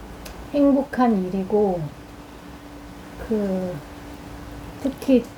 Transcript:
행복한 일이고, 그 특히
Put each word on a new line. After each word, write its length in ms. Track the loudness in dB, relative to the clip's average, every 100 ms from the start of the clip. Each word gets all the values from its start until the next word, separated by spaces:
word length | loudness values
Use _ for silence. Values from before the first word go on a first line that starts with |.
| -14 -14 -14 -14 -2
행복한 720 | 6 6 6 4 4 4 4 2
일이고, 540 | 0 2 4 4 2 -2 -8 -16 -16 -16 -18 -16 -16 -16 -16 -16 -16 -14 -8 -2
그 460 | 0 2 0 -2 -6 -10 -14 -14 -14 -14 -14 -14 -12 -12 -4
특히 420 | -4 0 6 6 4